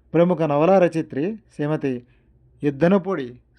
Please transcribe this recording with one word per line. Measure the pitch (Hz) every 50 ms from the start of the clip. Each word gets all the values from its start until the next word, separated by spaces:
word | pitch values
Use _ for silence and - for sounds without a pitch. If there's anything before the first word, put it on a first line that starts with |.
| _ _ -
ప్రముఖ | 160 175 180 180 151 160 151
నవలా | 143 147 156 180 196 190
రచయిత్రి | 175 170 165 160 160 - - 131 156 202 226 208 _ _ _
శ్రీమతి | - 147 147 156 147 - 135 123 120 - _ _ _ _ _ _ _ _ _ _ _
ఇద్దనపూడి | 143 147 139 135 160 175 202 196 165 196 190 151 131 120 123 - _ _ _